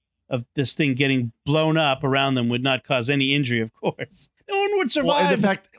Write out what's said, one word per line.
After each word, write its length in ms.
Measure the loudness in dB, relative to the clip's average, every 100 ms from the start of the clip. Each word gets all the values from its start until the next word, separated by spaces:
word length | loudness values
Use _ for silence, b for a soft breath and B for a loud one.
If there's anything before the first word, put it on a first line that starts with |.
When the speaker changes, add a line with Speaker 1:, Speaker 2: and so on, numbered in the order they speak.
| _ _ -8
Speaker 1:
of 160 | -6 -6 -4
this 180 | -4
thing 200 | 0 0
getting 360 | 2 2 2 -2 -6 -2
blown 300 | 0 2 2
up 260 | 0 0
around 320 | 0 0 0
them 140 | 0 0
would 160 | 0
not 180 | 0 -2
cause 260 | -2 -2 0
any 240 | 0 2
injury, 280 | 0 0 -2
of 120 | -4
course. 560 | _ -6 -6 -12 -14 -20 _ -6
No 100 | -2
one 120 | 0 0
would 120 | 0
survive. 160 | 0 2
Speaker 2:
Well, 120 | 2 2
and 100 | 2
the 40 | 2
fact, 220 | 0 _